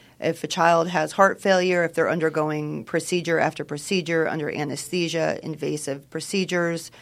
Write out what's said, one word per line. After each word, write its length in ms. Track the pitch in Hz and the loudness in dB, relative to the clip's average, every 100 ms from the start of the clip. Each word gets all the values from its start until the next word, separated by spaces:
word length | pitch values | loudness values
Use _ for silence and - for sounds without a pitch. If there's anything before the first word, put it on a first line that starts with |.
| - - | -20 -6
If 240 | 160 165 | -4 -4
a 40 | 151 | -4
child 420 | - 165 170 170 | 2 6 6 4
has 240 | 175 156 | 0 0
heart 280 | - 196 - | 4 4 4
failure, 440 | 202 185 180 175 165 | 2 4 4 2 2
if 80 | |
they're 160 | 165 110 | 2 2
undergoing 760 | 165 160 156 151 151 151 151 | 2 0 0 0 -2 -4 -6
procedure 560 | - 170 165 180 160 160 | -4 -4 0 -2 0 2
after 240 | 147 - | 2 0
procedure 640 | 147 147 - 190 160 165 156 | -8 -8 -2 -2 0 0 0
under 240 | 160 147 | -2 -4
anesthesia, 840 | - 147 135 - 180 170 165 156 - | -4 -6 -6 -4 -2 -2 0 -2 -2
invasive 680 | - 151 151 151 143 139 - | -6 -6 -4 -4 -6 -8 -8
procedures, 840 | 160 - 196 170 175 170 165 - - | -10 -4 -2 0 0 0 -2 -8 -18